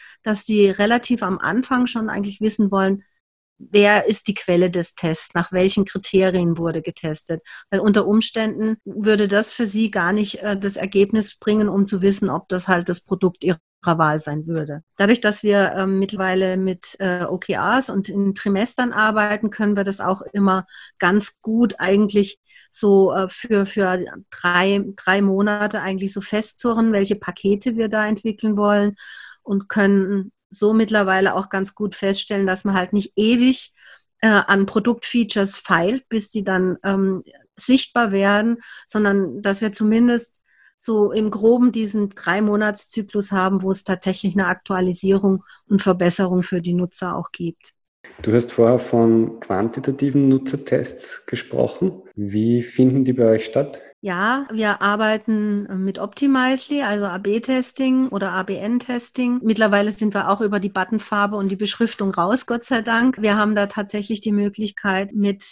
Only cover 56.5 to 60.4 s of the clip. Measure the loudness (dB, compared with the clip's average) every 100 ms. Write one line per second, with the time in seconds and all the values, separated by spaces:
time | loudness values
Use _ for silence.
56.5 | 0 -4 -4 -2 -2 -4 -4 -2 -2 -2
57.5 | -4 -4 -2 0 2 0 -2 -4 -4 -6
58.5 | -6 -4 -4 -4 -8 -6 -4 -2 0 0
59.5 | 2 2 2 0 -2 -2 -2 -2 0